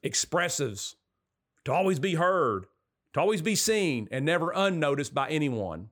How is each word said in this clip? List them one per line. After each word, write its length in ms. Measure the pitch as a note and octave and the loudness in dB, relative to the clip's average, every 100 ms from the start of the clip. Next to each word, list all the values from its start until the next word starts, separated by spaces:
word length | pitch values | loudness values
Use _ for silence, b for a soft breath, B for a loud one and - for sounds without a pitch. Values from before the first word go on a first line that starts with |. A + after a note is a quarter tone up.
Expressives, 920 | C3 - - E3+ F3 E3 C3+ G2 - - _ _ _ _ _ _ | -2 -2 -2 0 0 0 -4 -4 -10 -14 _ _ _ _ _ _
to 80 | - | -2
always 280 | D3 F#3+ F3 | 0 2 2
be 160 | F#3 D#3+ | 0 2
heard, 500 | F3 F#3 C3+ G2+ F#2+ _ _ _ _ | 2 4 2 0 -6 _ _ _ _
to 80 | - | 0
always 200 | F3+ G#3+ | 2 2
be 140 | D#3+ G#3 | 0 0
seen, 540 | - A3 F#3 B2+ G#2 | 2 2 2 0 -4
and 140 | C3 C#3+ | -2 0
never 260 | E3+ E3 | 0 0
unnoticed 600 | F3+ G3 F3 D3+ C#3 C#3+ | 0 0 2 0 0 -2
by 160 | C#3+ C3+ | -4 -2
anyone. 600 | D#3 D3 A#2+ F#2+ D#2+ G#2+ | 0 0 -2 -4 -6 -12